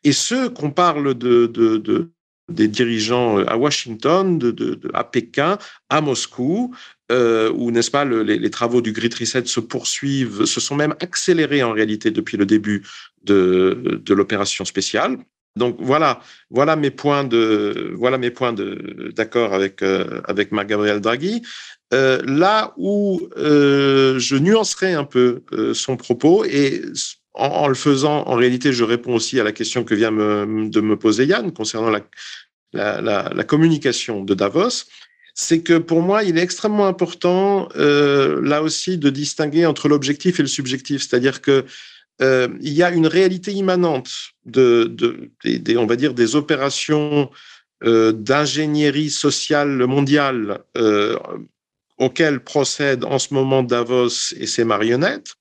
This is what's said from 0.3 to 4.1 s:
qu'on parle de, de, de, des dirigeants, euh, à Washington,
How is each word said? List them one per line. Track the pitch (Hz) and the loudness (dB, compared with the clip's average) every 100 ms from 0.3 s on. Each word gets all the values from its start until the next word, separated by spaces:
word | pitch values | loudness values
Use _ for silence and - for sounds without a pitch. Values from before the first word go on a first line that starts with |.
| 247 247 | -2 -2
qu'on | 247 147 | -4 -4
parle | 143 175 147 139 | 2 2 2 -2
de, | 123 123 120 117 | -2 2 4 4
de, | 117 113 110 | 2 2 2
de, | 107 104 170 _ _ _ - | 0 -2 -2 _ _ _ -12
des | 170 110 | 0 0
dirigeants, | 104 120 113 107 123 120 101 | 2 -2 -2 -2 0 2 2
euh, | - | 0
à | 113 | 0
Washington, | 147 143 123 110 139 | 0 -2 -8 -4 0